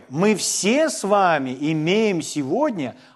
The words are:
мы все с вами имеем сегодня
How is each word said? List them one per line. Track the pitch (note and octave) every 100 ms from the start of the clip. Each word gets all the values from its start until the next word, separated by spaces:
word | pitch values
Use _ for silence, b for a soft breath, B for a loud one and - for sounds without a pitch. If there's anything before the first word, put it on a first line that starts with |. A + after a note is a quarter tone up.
| -
мы | C#3+ G#3
все | G3+ - - F#3 C4+ D#4
с | -
вами | G3 G3+ F#3 D3+ C3 C3 D3
имеем | D#3+ D#3+ G#3+ A3 F3
сегодня | C#3 D3+ C3+ A3 D4+ F#3+ B2 - b